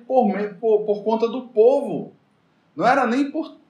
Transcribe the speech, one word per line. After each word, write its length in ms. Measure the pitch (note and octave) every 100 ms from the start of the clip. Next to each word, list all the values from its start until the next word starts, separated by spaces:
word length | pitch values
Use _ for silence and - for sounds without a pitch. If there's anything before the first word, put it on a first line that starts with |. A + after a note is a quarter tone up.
| -
por 220 | B3+ G#3+
me-, 220 | G3 G#3
por, 340 | - A#3 G#3
por 180 | - G3+
conta 240 | A3 A3 A3+
do 220 | B3+ B3+
povo. 640 | - A#3 C#4+ A#3 C#3+ - - _ _ _ _ _ -
Não 100 | A3+
era 220 | C#4 A#3
nem 200 | B3 C#4+
por, 240 | D#4 - - _